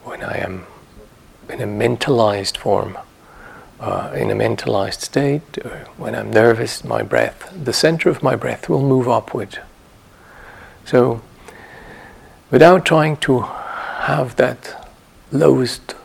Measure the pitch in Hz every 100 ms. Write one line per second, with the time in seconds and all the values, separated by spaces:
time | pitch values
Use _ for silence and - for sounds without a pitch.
0 | - - - - 92 92 87 - - -
1 | - - - - - - 107 104 117 120
2 | - 127 107 101 95 - - 101 98 95
3 | - _ - - - - - - 104 95
4 | 95 - 113 104 110 110 - 107 98 -
5 | - 139 143 143 - - - - - -
6 | 113 110 107 110 117 113 120 - - 113
7 | 104 - 110 - - 190 127 - 160 165
8 | 180 156 139 117 123 117 - 143 139 131
9 | 123 113 - 127 95 - - - _ -
10 | - - - - - - - - - 135
11 | 123 117 - - - - - - - -
12 | - - - - _ 127 160 180 - 160
13 | 156 147 - 127 110 - - - - -
14 | - 147 131 - 127 127 - - - -
15 | _ - - 139 151 131 123 - - -